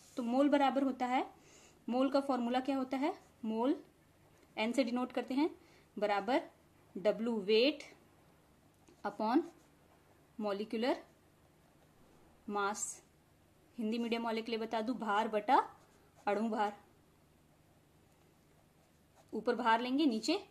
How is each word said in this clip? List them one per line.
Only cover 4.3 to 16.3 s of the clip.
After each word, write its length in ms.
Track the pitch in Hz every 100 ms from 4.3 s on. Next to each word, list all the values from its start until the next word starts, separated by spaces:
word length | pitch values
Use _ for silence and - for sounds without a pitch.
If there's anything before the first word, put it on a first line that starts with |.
| _ _ -
एन 140 | 220
से 120 | 240
denote 280 | 233 247 247
करते 220 | 254 240
हैं, 160 | 262 320 - - - _ -
बराबर 440 | 208 202 196 285 - - _ _ _ -
W 400 | 196 190 226 226
weight 420 | 190 220 262 294 - - _ _ _ _ _ _ _ _ - - 208
upon 360 | - 214 269 339 - _ _ _ _ _ _ _ -
molecular 540 | 214 196 220 226 240 - - _ _ _ _ _ _ _ _ _ - - - - -
mass। 280 | 202 202 214 - - _ _ _ _ _ _ _ -
हिंदी 200 | 214 233
मीडियम 240 | 233 233
वाले 200 | 233 226
के 100 | 226
लिए 80 | 220
बता 200 | 226 226
दूं, 140 | 220 220
भार 320 | 220 202 226
बटा 400 | 208 208 294 - - - _ - -
अणु 220 | -